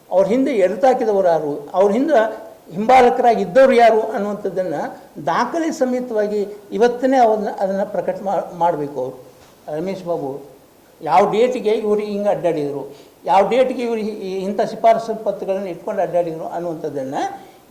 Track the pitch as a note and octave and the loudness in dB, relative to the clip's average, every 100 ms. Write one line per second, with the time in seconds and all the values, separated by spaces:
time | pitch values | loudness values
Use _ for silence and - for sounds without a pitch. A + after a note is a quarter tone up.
0 | _ F#3 F#3 B3 C4+ A#3 F#3 G#3 C4 B3+ | _ 0 2 2 2 2 0 4 2 2
1 | A3 G3+ F3+ D#3+ D3+ D3 - F3+ G3+ G#3+ | 2 2 2 2 -2 -8 -4 2 2 2
2 | D4+ C4 A3 - - - - E3 A3 B3+ | 2 2 2 -4 -16 -20 -14 -4 4 6
3 | B3 B3 A#3+ G#3+ F#3+ G#3+ C4 A#3 A#3 A3 | 6 4 2 2 2 6 6 8 6 6
4 | A3 A3+ G3+ G3+ G3 F3+ F3+ D3 C3+ - | 0 -4 -4 -4 -6 -4 -4 -4 -6 -12
5 | - - D3+ F3 A#3+ E4 D#4+ - B3+ B3 | -18 -8 -2 -2 -2 -2 -4 -2 -2 -2
6 | B3 G#3+ G3+ G#3 G3 - - G3 A#3+ A#3+ | -4 -2 -2 -2 -6 -10 -10 0 0 2
7 | C4 C4+ A3+ G#3+ G3+ - F#3+ F#3+ G3+ F#3 | 2 4 4 2 -2 -4 -4 -2 0 0
8 | - F#3 G3 F3+ G#3 F3 E3+ D#3 D3 C#3+ | 0 -4 -4 -4 -6 0 0 0 -4 -6
9 | B2+ - - - - _ - D#3 F#3 F#3 | -8 -10 -20 -20 -20 _ -10 -6 -6 -6
10 | E3+ E3 C#3+ C#3+ - - _ _ _ _ | -6 -6 -6 -8 -14 -20 _ _ _ _
11 | D#3 E3+ G3+ G3 B3 B3 G3+ A3+ G#3+ G#3 | 2 4 4 2 2 0 -2 0 0 -2
12 | G#3 G3+ G#3 E3 E3 D#3 C#3+ C#3 B2+ - | -2 -2 -2 0 -2 -2 -4 -6 -10 -16
13 | - _ - F#3 G3 A#3+ B3+ B3 A#3+ A3+ | -20 _ 2 2 4 2 2 0 -4 -4
14 | G#3+ G#3+ F#3+ F#3+ F#3 G#3 A3 A3 A3+ A3+ | -4 -6 -6 -6 -4 -2 -2 2 2 2
15 | A3+ G#3+ G#3 G3 F3+ F#3+ G3 E3+ - G3+ | -2 -6 -4 -6 -4 -4 -6 -10 -6 -4
16 | F3 F3 E3+ D#3+ F3+ F3 F3 D#3 D#3 C#3 | 0 0 -2 -6 -8 -6 -8 -6 -8 -8
17 | C3 D3 F#4+ - - - _ | -6 -6 -6 -8 -18 -20 _